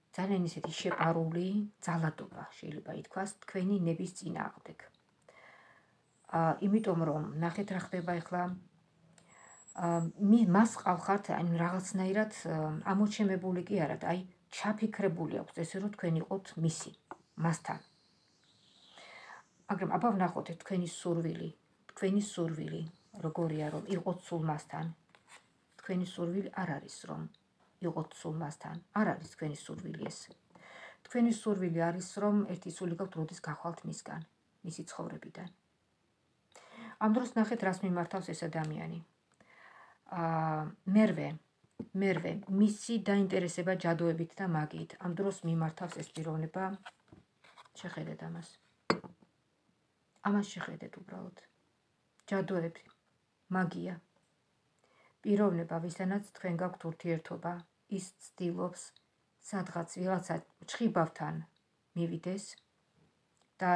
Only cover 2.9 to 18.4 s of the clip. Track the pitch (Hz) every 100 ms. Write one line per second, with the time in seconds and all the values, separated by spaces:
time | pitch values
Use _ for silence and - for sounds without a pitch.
2.9 | - - 185 202 - - 190 185 202 165
3.9 | 165 180 - 180 170 - - - 156 -
4.9 | _ _ _ - - - - - - _
5.9 | _ _ _ - 165 165 156 196 214 214
6.9 | 165 156 151 151 147 170 170 202 180 -
7.9 | 180 170 175 - 180 180 185 - _ _
8.9 | _ _ - _ - - - - - 175
9.9 | 170 165 - 202 233 196 185 226 - -
10.9 | 175 - 202 - - 170 170 170 185 185
11.9 | 190 185 202 214 - 170 160 156 156 -
12.9 | 196 208 - 208 185 185 180 175 196 147
13.9 | - - 175 185 - - - 208 214 220
14.9 | - 196 165 160 - - - 165 190 202
15.9 | 202 175 160 - 196 190 - 160 160 -
16.9 | - - - _ - 165 160 - 160 -
17.9 | _ _ _ _ _